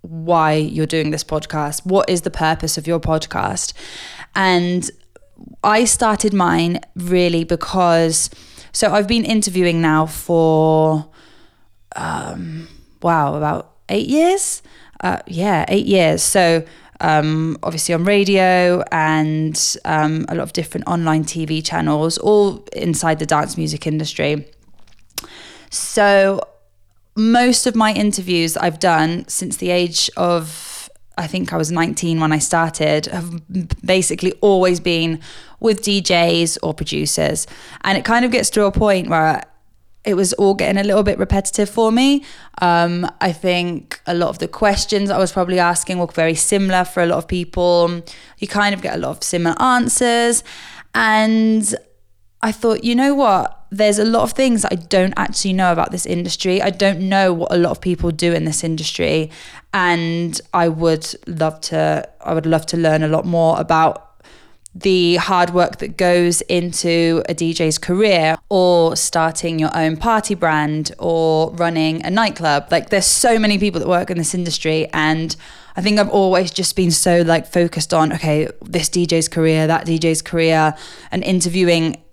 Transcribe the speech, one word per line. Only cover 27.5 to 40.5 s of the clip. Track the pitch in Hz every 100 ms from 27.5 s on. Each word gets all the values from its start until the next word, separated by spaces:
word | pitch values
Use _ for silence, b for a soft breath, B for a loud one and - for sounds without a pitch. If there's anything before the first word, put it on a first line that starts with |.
| 247 254
of | 233
my | 214
interviews | 208 208 196 180 175 165
that | -
I've | 180 160
done | 185 160 160 175 -
since | - 185 -
the | 180
age | 180 175 165 - -
of, | 175 175 160 156 - - - - - -
I | 160
think | 185 180
I | 170
was | 156
nineteen | 170 165 151 170 160
when | 156
I | 156
started, | - 170 165 - 151 151 151
have | 180 170 170 - 185 165 - -
basically | 185 180 - 185 -
always | 208 190 185 175
been | 180 170 165 160 B B B B
with | 226 202
D | 202 202
Js | 180 175 170 170 165 -
or | 165
producers. | 156 156 151 151 - 151 156 - B B B
And | - 196
it | 247
kind | 233
of | 247
gets | 240 208
to | 214
a | 202
point | - 214 190 175
where | 165 156 147 - _ _ _ _ - -
it |
was | 185 180
all | - 196